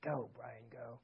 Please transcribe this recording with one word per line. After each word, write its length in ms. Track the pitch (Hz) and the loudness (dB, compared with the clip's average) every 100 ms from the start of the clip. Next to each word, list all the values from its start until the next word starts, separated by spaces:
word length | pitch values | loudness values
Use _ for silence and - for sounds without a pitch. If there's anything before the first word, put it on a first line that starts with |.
Go, 280 | - 147 110 - | 6 4 4 -2
Brian, 260 | 123 117 113 | -8 -8 -10
go. 300 | 107 117 117 | -8 -8 -8